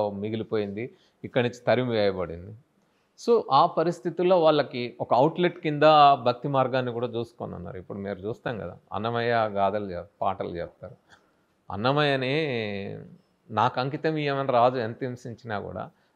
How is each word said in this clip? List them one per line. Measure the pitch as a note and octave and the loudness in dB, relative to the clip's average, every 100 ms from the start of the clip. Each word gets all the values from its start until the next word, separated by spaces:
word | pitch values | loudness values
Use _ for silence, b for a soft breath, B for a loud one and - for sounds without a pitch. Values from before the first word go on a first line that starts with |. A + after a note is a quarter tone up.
| G#2 G2+ | 0 -2
మిగిలిపోయింది, | G#2 A2 G#2+ A2 G#2 G2 B2 b b b | -6 -6 -4 -4 -4 -6 -10 b b b
ఇక్కడి | G#2+ - A#2+ | -6 -2 -2
నుంచి | - - | -2 0
తరిమివేయబడింది. | A#2 B2+ A2+ G2+ F#2+ E2+ E2+ F#2 A2 _ _ _ _ _ _ | 2 2 2 0 0 -6 -8 -14 -18 _ _ _ _ _ _
So | - A#3 - C3+ | 0 2 4 4
ఆ | E3+ E3+ | 4 2
పరిస్థితుల్లో | E3 E3+ F3 E3+ F3+ F#3 | -2 -2 -6 -2 2 4
వాళ్ళకి | D#3+ D3+ C3 B2+ A#2+ - | 6 4 0 -4 -8 -8
ఒక | - | 0
అవుట్‌లెట్ | A#2 C#3+ A#3+ F3 - | 4 4 4 -2 0
కింద | D#3+ D3 D3+ D#3 C#3+ C3+ | -4 4 6 10 8 6
భక్తి | A#2+ B2 C#3+ | 2 -2 0
మార్గాన్ని | C#3 B2+ C3 B2 A#2 | 0 2 0 -2 -4
కూడా | A#2+ A2 | -4 -4
చూసుకొని | A#2 - G#2+ F#2 | -8 -8 -12 -10
ఉన్నారు. | F2+ F#2 | -12 -12
ఇప్పుడు | F2+ G#2+ | -12 -10
మీరు | G2 F#2+ | -8 -8
చూస్తాం | G2 A#2+ - A2+ | -8 -8 -8 -8
కదా, | F2+ F#2 - | -10 -14 -12
అన్నమయ్య | F#2+ A2 A#2 A#2 A#2 A2 | -6 -4 -2 0 0 0
గాథలు | G2+ G2 G#2 G2+ | 0 0 0 -6
చెప్-, | F2 F#2 - | -10 -12 -6
పాటలు | G2+ F#2+ G2 F2 | -4 -4 -6 -8
చెప్తారు. | E2+ - F#2 - _ b b _ _ _ - | -10 -12 -20 -20 _ b b _ _ _ -14
అన్నమయ్యని | G2 A#2 C#3+ D3 C#3 B2+ D3 D#3 A#2+ G#2+ G2+ G2+ G#2+ G2 - _ _ - | -4 0 2 2 0 0 -2 -2 -4 -4 -6 -8 -12 -16 -20 _ _ -8
"నాకు | G#2+ A#2+ B2+ | 0 0 0
అంకితం | C3 D3 D#3+ D#3 | -6 -4 -4 -2
ఇయ్యమని | D3 C#3 C3+ | -2 -2 2
రాజు | B2 B2 B2+ | 4 4 2
ఎంత | A2 A#2 | -4 -6
హింసించినా | C3 B2 B2+ A2 A#2 G#2 | -8 -10 -12 -14 -8 -8
కూడా | F#2 F#2+ A#2 _ _ | -8 -10 -12 _ _